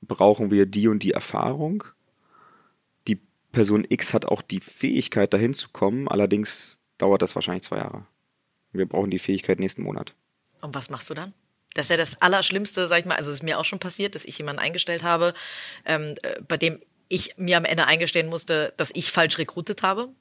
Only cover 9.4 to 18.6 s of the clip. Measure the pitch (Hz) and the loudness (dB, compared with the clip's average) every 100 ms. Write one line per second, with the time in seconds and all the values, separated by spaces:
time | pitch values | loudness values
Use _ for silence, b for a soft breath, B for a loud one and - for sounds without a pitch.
9.4 | - 92 95 - 92 101 - _ _ _ | 0 0 0 -4 -6 -8 -10 _ _ _
10.4 | _ _ 151 139 127 135 - 151 180 - | _ _ -12 -10 -10 -10 -10 -10 -12 -16
11.4 | _ _ _ - 147 170 160 - 180 196 | _ _ _ -4 0 2 2 2 2 4
12.4 | 185 190 202 - 180 170 175 165 147 143 | 2 -2 -2 -2 2 2 2 -2 -2 -6
13.4 | 160 151 160 190 185 - 202 - - - | -4 -2 -2 -4 -6 -4 -4 -6 -10 -8
14.4 | 147 143 147 175 - 170 170 170 175 175 | -8 -4 -4 -2 -2 -2 0 2 2 0
15.4 | B B B B - 156 151 147 - - | B B B B -4 -2 -2 -8 -8 -8
16.4 | - 160 165 160 _ _ _ 185 - - | -6 -2 -2 -2 _ _ _ -4 -4 -6
17.4 | 180 175 165 165 139 160 170 175 160 165 | 2 2 2 2 4 4 2 0 -2 -4
18.4 | - 160 | -2 0